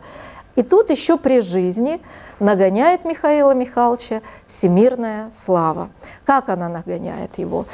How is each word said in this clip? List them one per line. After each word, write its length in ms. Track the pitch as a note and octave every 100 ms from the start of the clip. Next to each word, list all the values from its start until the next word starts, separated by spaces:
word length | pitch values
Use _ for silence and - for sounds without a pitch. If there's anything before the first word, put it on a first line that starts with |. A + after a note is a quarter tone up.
| - - - - - -
И 60 |
тут 280 | A#3+ F#4+ -
ещё 280 | C#4+ - E4+
при 220 | C4+ B3+
жизни 600 | F#3+ F#3 F3+ F#3+ B3+ E4+ - - - -
нагоняет 640 | G3+ G3 F#3+ G3+ D4+ F4+
Михаила 480 | E4+ E4 D4+ D4+ C#4
Михайловича 680 | C4 B3 - A#3+ A#3+ - A3 - - -
всемирная 840 | - F#3 F3+ A#3+ B3 A3+ G#3+ A3
слава. 600 | - - F3+ D#3+ D3+ F#3+ - - -
Как 240 | - C4+ C4
она 200 | F3+ F3
нагоняет 680 | E3+ F3 F3+ F3 D#3+ - -
его, 280 | E3+ E3+ -